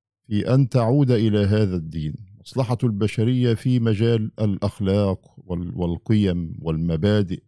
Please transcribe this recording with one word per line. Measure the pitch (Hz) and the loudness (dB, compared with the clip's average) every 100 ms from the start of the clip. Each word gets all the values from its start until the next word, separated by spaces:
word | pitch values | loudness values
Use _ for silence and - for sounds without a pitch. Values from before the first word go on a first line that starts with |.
| _ _ - | _ _ -4
في | 104 - | -4 2
أن | 131 127 | 2 4
تعود | 131 113 143 131 | 2 2 2 2
إلى | 117 110 104 | 2 2 2
هذا | 98 107 101 90 | 2 2 2 -2
الدين، | 80 80 76 - 95 104 | -6 -6 -6 -8 -16 -20
مصلحة | - 123 120 120 | -10 -6 -2 0
البشرية | 123 101 107 - 110 127 123 | -2 0 -2 0 0 2 0
في | 110 131 123 | 0 0 2
مجال | 117 101 117 113 107 - | 2 2 2 2 -2 -2
الأخلاق | 107 92 101 - 95 101 101 92 - - | -2 0 -4 -2 0 2 0 -2 -8 -20
وال-، | 92 87 87 85 | -8 -6 -6 -4
والقيم | 87 85 - 107 98 87 82 - | -4 -4 0 2 2 0 -4 -8
والمبادئ | 80 78 85 80 101 104 92 90 | -4 -2 -2 0 2 2 0 -6